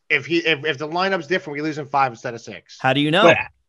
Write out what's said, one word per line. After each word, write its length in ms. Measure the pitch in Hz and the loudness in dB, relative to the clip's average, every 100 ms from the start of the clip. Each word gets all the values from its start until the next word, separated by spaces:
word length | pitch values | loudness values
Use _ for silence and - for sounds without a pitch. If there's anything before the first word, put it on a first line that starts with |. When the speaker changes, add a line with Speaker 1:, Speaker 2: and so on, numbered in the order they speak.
| - | -2
Speaker 1:
If 160 | 151 123 | -2 0
he, 120 | 170 | 0
if, 260 | 160 147 | 0 0
if 140 | 151 139 | -2 -4
the 100 | 151 | -4
lineup's 380 | 175 190 190 143 | -2 0 -2 -2
different, 280 | 180 160 | -4 -4
we 80 | 143 | -6
lose 160 | 156 151 | -6 -6
in 80 | 139 | -2
five 260 | 139 135 | 0 0
instead 220 | 117 131 | -2 -10
of 60 | 117 | -10
six. 380 | - 92 - - | -12 -16 -18 -2
Speaker 2:
How 120 | 131 | 0
do 80 | 135 | 2
you 100 | 147 | 2
know? 120 | 170 | 6
Speaker 3:
But, 140 | 220 - - _ | 6 4 0 _